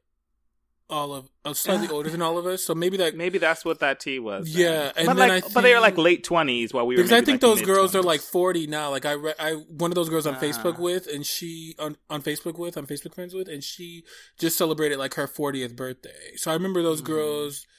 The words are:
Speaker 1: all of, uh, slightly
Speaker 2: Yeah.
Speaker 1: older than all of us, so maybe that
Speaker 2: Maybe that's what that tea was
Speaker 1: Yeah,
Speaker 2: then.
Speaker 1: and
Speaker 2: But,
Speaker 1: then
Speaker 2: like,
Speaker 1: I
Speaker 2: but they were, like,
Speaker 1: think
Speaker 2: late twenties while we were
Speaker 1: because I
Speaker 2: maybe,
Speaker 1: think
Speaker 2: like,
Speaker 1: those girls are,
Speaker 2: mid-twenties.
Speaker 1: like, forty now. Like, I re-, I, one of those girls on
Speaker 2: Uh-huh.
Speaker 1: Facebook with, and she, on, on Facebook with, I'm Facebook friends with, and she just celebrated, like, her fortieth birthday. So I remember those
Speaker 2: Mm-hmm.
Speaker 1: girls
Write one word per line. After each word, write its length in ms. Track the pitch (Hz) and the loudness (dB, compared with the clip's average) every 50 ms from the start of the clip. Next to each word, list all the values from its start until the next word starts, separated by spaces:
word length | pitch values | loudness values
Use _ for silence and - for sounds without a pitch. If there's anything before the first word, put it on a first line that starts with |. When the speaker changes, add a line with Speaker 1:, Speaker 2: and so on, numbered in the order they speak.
| _ _ _ _ _ _ _ _ _ _ _ _ _ _ _ _ _ _ | _ _ _ _ _ _ _ _ _ _ _ _ _ _ _ _ _ _
Speaker 1:
all 240 | 156 151 143 143 143 | -6 -4 -4 -4 -8
of, 160 | 135 131 - _ _ _ | -12 -14 -16 _ _ _
uh, 80 | 143 147 | -6 -4
slightly 360 | - - 185 190 175 170 165 | -4 0 0 0 0 0 -2
Speaker 2:
Yeah. 40 | 156 | -2
Speaker 1:
older 140 | 147 147 156 | -4 -4 -4
than 120 | 160 170 170 | -4 -2 0
all 160 | 160 165 175 | 0 0 0
of 80 | 175 | 0
us, 160 | 180 185 185 - | -2 -4 -4 -2
so 100 | - 165 | -2 -2
maybe 220 | 160 170 180 190 190 | 0 0 0 2 2
that 180 | 180 160 151 | 0 0 0
Speaker 2:
Maybe 220 | 160 170 185 180 185 | 0 -4 -2 0 2
that's 260 | 165 160 165 - - | 2 2 2 2 0
what 160 | 170 160 - | -4 -2 0
that 180 | 156 139 135 - | 0 0 0 -2
tea 200 | - 147 135 131 | -4 -6 -6 -6
was 260 | 117 107 101 98 98 | -4 -6 -6 -6 -6
Speaker 1:
Yeah, 380 | 160 156 175 175 170 160 156 147 | -4 2 2 4 4 4 0 -2
Speaker 2:
then. 80 | 139 - | -2 -2
Speaker 1:
and 100 | - - - | 0 2 2
Speaker 2:
But, 80 | - 180 | 4 6
Speaker 1:
then 100 | - 185 | 6 6
Speaker 2:
like, 140 | 185 185 185 | 6 2 0
Speaker 1:
I 40 | - | 2
Speaker 2:
but 120 | - 247 240 | 2 6 8
they 120 | 247 240 | 8 8
were, 60 | 233 | 8
like, 160 | 226 214 185 | 8 6 6
Speaker 1:
think 80 | 170 160 | 4 2
Speaker 2:
late 200 | 175 180 - - | 2 2 0 0
twenties 480 | - 170 170 160 139 123 120 117 110 - | 0 2 2 2 2 0 -2 -2 -2 -2
while 140 | 127 120 | -2 0
we 80 | 123 127 | 2 4
were 40 | 123 | 2
Speaker 1:
because 120 | 120 120 233 | 4 6 6
I 40 | |
Speaker 2:
maybe, 100 | 233 240 | 6 6
Speaker 1:
think 80 | 302 277 | 4 2
Speaker 2:
like, 60 | 254 | 4
Speaker 1:
those 200 | - 240 220 208 | 6 4 4 4
girls 340 | 220 190 190 196 190 185 190 | 4 4 4 4 4 4 2
are, 20 | 190 | 2
Speaker 2:
mid-twenties. 80 | 180 | 2
Speaker 1:
like, 140 | 180 160 147 | 2 0 0
forty 460 | - - - 180 180 180 175 170 160 147 | -2 -2 0 0 2 2 2 0 -2 -4
now. 220 | 151 151 151 143 | -4 -4 -4 -4
Like, 140 | 139 135 135 | -4 -4 -2
I 80 | 147 147 | -2 -4
re-, 220 | 147 147 156 156 - | -2 -4 -6 -6 -4
I, 140 | 156 156 160 | -4 -4 -4
one 360 | 156 156 - 170 143 170 170 | -4 -8 -14 -6 -2 -2 0
of 60 | 175 | 2
those 120 | 180 170 160 | 0 0 2
girls 180 | 160 160 151 151 | 0 0 0 0
on 80 | 139 | -2
Speaker 2:
Uh-huh. 100 | 127 151 | -2 -2
Speaker 1:
Facebook 320 | 147 147 - - 175 165 165 | -2 -2 -2 -2 -2 -2 0
with, 300 | 175 175 180 185 180 160 | -2 -2 -2 -2 -4 -6
and 180 | 147 143 147 | -8 -8 -6
she, 480 | - - - 175 170 165 165 160 160 160 - | -6 -6 -6 -8 -10 -10 -12 -14 -14 -12 -10
on, 160 | 151 151 147 - _ _ | -8 -8 -8 -12 _ _
on 140 | 156 147 135 | -10 -6 -4
Facebook 340 | 156 151 147 - 175 160 | -6 -6 -4 -6 -8 -8
with, 200 | 165 175 175 170 | -6 -8 -8 -8
I'm 100 | 160 143 | -8 -10
Facebook 280 | 139 147 143 - 165 - | -8 -10 -10 -10 -14 -14
friends 180 | - 180 180 180 | -14 -14 -10 -8
with, 140 | 190 185 175 | -10 -8 -8
and 160 | 156 143 143 | -10 -12 -12
she 400 | - - - 180 170 170 170 - - - - - _ _ _ | -12 -12 -12 -14 -16 -16 -18 -20 -20 -20 -20 -20 _ _ _
just 180 | 165 165 - | -2 0 2
celebrated, 400 | - 180 160 156 151 156 147 143 135 | 2 2 0 2 0 0 0 0 -2
like, 160 | 135 135 - | -4 -6 -4
her 120 | - 143 | -4 -6
fortieth 480 | 135 - - 147 143 139 135 127 120 120 | -6 -4 -4 -4 -4 -2 -4 -6 -8 -8
birthday. 640 | 120 127 131 127 - - - - - - - - | -10 -10 -10 -10 -14 -16 -20 -20 -18 -20 -18 -12
So 160 | - - 170 160 | -8 -4 -2 -2
I 20 | |
remember 280 | 165 185 190 190 180 170 | 0 0 0 0 2 2
those 180 | 165 160 156 156 | 2 0 0 -2
Speaker 2:
Mm-hmm. 40 | 160 156 | -4 -2
Speaker 1:
girls 540 | 156 151 151 147 147 147 147 143 - - _ _ | -2 -2 -2 -2 -4 -6 -8 -8 -12 -16 _ _